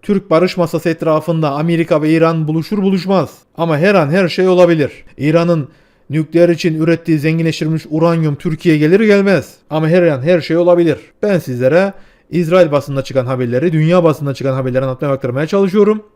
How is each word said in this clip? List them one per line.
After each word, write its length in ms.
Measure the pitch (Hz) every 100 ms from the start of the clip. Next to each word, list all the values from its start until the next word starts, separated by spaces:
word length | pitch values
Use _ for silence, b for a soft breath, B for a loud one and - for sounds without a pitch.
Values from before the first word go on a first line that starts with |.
Türk 280 | - 196 190
barış 260 | 160 180 -
masası 320 | 165 165 170
etrafında 600 | 160 160 156 156 160 156
Amerika 520 | 143 165 165 165 160
ve 80 | 156
İran 380 | 160 165 165 151
buluşur 340 | 160 156 214
buluşmaz. 560 | 190 190 185 190 151 - _ -
Ama 220 | 165 151
her 160 | 180
an 160 | 196 147
her 180 | 175 180
şey 200 | - 185
olabilir. 440 | 180 175 165 135 - - -
İran'ın 500 | 139 160 170 170 135 b b b b
nükleer 380 | 147 156 170 175
için 320 | 170 180 156
ürettiği 380 | 160 165 165 156
zenginleştirilmiş 640 | 147 160 165 160 156 160 -
uranyum 440 | 151 165 170 156
Türkiye'ye 440 | 143 180 156 175 156
gelir 220 | 151 190
gelmez. 540 | 220 202 196 175 - - _
Ama 180 | 156 160
her 140 | 180
an 200 | 170 139
her 180 | 139 175
şey 160 | - 165
olabilir. 420 | 175 175 170 139 - _
Ben 160 | 208 185
sizlere 540 | 147 123 127 160 196 185 b b b
İsrail 420 | 165 165 180 170
basında 320 | 147 135 135
çıkan 220 | 131 131 123
haberleri, 460 | 131 123 123 165
dünya 320 | 160 156 180
basında 300 | 165 147 143
çıkan 200 | 131 135
haberleri 300 | 131 131 127
anlatmaya, 280 | 135 127 147
aktarmaya 340 | 135 135 127 156
çalışıyorum. 560 | 196 196 196 208 214 -